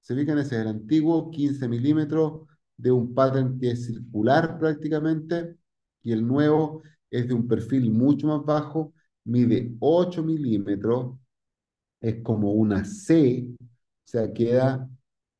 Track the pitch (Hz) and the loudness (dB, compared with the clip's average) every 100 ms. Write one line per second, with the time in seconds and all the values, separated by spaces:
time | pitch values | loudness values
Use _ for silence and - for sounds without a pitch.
0 | _ 123 143 147 139 117 110 107 107 156 | _ -2 0 0 -2 -2 -4 -6 0 2
1 | 151 165 156 151 143 131 123 120 135 156 | 4 0 -2 -2 -2 -2 -4 -2 2 2
2 | 147 156 156 156 - _ _ - 120 127 | 2 0 0 -2 -18 _ _ -4 2 2
3 | 123 123 135 131 127 127 120 120 120 117 | 2 2 2 2 -2 -2 -2 -4 -6 -10
4 | - 107 110 147 160 165 156 151 156 156 | -8 -2 4 4 2 0 -2 -2 -2 -2
5 | 151 160 160 170 165 - _ _ _ _ | 0 -2 -2 -4 -6 -14 _ _ _ _
6 | 117 113 117 135 151 151 156 156 - _ | -4 -2 0 2 4 4 0 -4 -18 _
7 | _ 120 120 120 113 110 - 135 120 110 | _ -4 -2 -2 0 -2 0 0 2 2
8 | 131 143 151 151 147 151 143 160 156 _ | 2 2 0 -2 0 -2 -2 -6 -8 _
9 | _ _ - 120 120 104 - - 131 170 | _ _ -2 2 2 2 -2 -2 2 4
10 | 180 170 160 160 135 104 101 101 107 120 | 2 -2 -4 -2 0 -2 -2 -2 0 -2
11 | 131 - _ _ _ _ _ _ _ _ | -4 -12 _ _ _ _ _ _ _ _
12 | 113 117 117 110 104 104 110 95 95 - | -6 -4 -2 0 2 2 2 2 -4 -10
13 | - 165 135 120 120 - - _ _ _ | 2 4 4 2 -6 -14 -20 _ _ _
14 | _ 120 107 104 117 123 131 131 - - | _ -4 -4 -2 0 2 2 -2 -8 -16
15 | _ _ _ _ | _ _ _ _